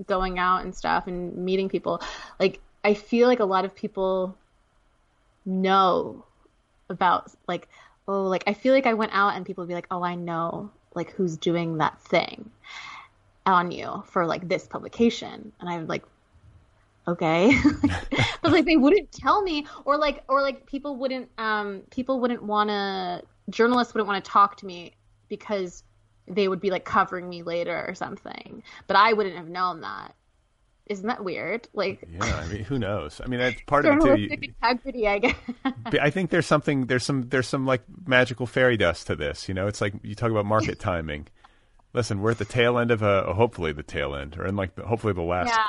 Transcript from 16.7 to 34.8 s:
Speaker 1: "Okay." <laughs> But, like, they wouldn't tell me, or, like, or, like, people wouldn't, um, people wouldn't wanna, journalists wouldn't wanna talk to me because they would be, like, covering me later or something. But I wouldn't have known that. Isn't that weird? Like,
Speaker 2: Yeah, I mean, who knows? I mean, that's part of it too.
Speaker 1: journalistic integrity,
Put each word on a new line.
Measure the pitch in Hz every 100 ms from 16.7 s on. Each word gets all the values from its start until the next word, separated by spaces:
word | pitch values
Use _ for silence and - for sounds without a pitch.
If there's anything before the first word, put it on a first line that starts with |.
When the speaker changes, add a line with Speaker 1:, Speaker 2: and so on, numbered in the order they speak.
| _ _ _ -
Speaker 1:
"Okay." | 175 160 165 214 269
<laughs> | 285 302 294 - - - - -
But, | 330
like, | 330 277
they | 320
wouldn't | 269 392 285
tell | - 269 403
me, | 381 302 294 -
or, | 269 294
like, | 302 294 -
or, | 269
like, | 277 254 -
people | 277 285 254
wouldn't, | 262 262 - -
um, | 220 214 202 196 -
people | - 247 262
wouldn't | 240 240
wanna, | 208 208 208 208 196 190 180 175 - _ -
journalists | - 233 247 240
wouldn't | 220 202
wanna | 190
talk | - 208 202 -
to | 196
me | 175 170 - _ _ _
because | 208 - 202 180 - _ _ _ _ -
they | 185 190
would | 185
be, | 190
like, | 180
covering | - 208 185 180 180
me | 175
later | 170 170 175 165 -
or |
something. | 185 - - - - - - - - -
But | 196
I | 214
wouldn't | 214 196 170
have | 165
known | 180 185 165
that. | 98 98 52 - _ _ _ _ _ _ -
Isn't | 196 208
that | -
weird? | 190 127 147 226 -
Like, | - 139 - -
Speaker 2:
Yeah, | 85 78 78
I | 82
mean, | 104
who | 113 135
knows? | 98 101 76 -
I | 123
mean, | 123
that's | 127 113
part | - 143 294
of |
it | 285
too. | 320
Speaker 1:
journalistic | - 101 294
integrity, | 285 - 226 247